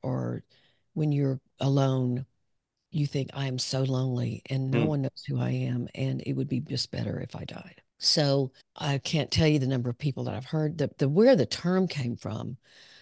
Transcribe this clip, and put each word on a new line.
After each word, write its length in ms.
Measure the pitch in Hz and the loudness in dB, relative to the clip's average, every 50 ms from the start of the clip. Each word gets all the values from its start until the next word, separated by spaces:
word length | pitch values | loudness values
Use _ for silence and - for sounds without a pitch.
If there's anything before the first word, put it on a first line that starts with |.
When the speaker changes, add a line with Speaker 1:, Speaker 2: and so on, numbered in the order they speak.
| - | -6
Speaker 1:
or 400 | 131 131 131 123 120 120 - - _ _ _ _ _ _ _ _ _ _ | -4 -4 -2 -2 -4 -6 -6 -8 _ _ _ _ _ _ _ _ _ _
when 180 | - 151 151 143 | -2 0 0 2
you're 280 | 143 143 135 131 131 - _ _ _ | 2 2 0 -2 -4 -6 _ _ _
alone, 640 | 135 139 139 139 135 135 131 131 127 123 123 123 135 - _ _ _ _ _ _ _ _ _ _ _ _ | 0 2 4 4 4 4 2 2 0 0 0 -2 -4 -8 _ _ _ _ _ _ _ _ _ _ _ _
you 160 | - 147 147 139 | -4 -2 -2 -2
think, 240 | - 143 131 - - | -2 -4 -4 -4 -6
"I 140 | 135 139 135 | -6 -4 -4
am 120 | 127 123 | -4 -4
so 240 | - - - 131 135 | -4 -4 -2 -2 0
lonely 600 | 131 131 127 131 131 123 123 123 117 120 - - - | 0 0 0 0 0 0 -2 -2 -4 -4 -8 -6 -4
and 240 | 131 135 131 131 | -4 -2 -2 0
no 120 | 131 117 - | 2 2 2
Speaker 2:
Hmm. 40 | 156 | 2
Speaker 1:
one 160 | 151 143 135 | 2 0 -2
knows 200 | 131 - - - - | -4 -6 -8 -8 -4
who 120 | 139 123 | -2 -2
I 120 | 123 123 | 0 0
am, 380 | 127 127 127 127 123 120 120 - - | 0 -2 -2 -2 -2 -4 -4 -6 -6
and 260 | - 131 135 131 127 - - | -4 -4 -2 -2 -4 -4 -4
it 60 | 139 | -4
would 160 | 131 135 139 | -4 -2 -2
be 120 | 131 127 | -2 -4
just 300 | 143 - 135 127 - - | -4 -4 -4 -4 -4 -6
better 280 | - - 117 104 - - | -6 -6 -6 -4 -4 -6
if 140 | - - - | -8 -8 -10
I 100 | - - | -12 -12
died." 380 | - - - - - - - _ _ _ _ | -12 -12 -14 -16 -18 -20 -20 _ _ _ _
So 520 | - - - 165 147 143 139 139 135 131 - - - _ _ - | 0 2 2 4 4 4 4 2 2 -2 -4 -12 -20 _ _ -8
I 220 | 160 147 139 135 | -4 -2 -2 -2
can't 320 | - - - 156 135 - | -2 -2 -2 0 0 2
tell 160 | - - 160 156 | 2 4 6 6
you 120 | 151 151 | 6 4
the 80 | 131 127 | 2 2
number 220 | 135 123 120 123 | 0 0 0 -2
of 80 | 120 - | -4 -2
people 240 | - 147 123 131 123 | -2 -2 -2 -2 -4
that 100 | 123 98 | -4 -4
I've 100 | 107 131 | -6 -6
heard. 320 | - - 156 156 151 165 160 | -2 0 0 0 0 0 0
The, 120 | 143 - - - | -2 -2 0 0
the, 100 | 147 135 | 0 2
where 260 | 147 185 226 262 262 | 6 6 8 8 8
the 100 | 185 123 - | 6 4 2
term 400 | - - - 175 185 190 190 170 | 0 -2 0 2 2 2 2 0
came 300 | - 143 127 120 117 - | -2 -4 -4 -4 -4 -4
from 400 | - 107 104 - - - 131 - _ _ - - - - - - | -6 -8 -6 -6 -6 -8 -10 -10 _ _ -20 -20 -20 -20 -20 -20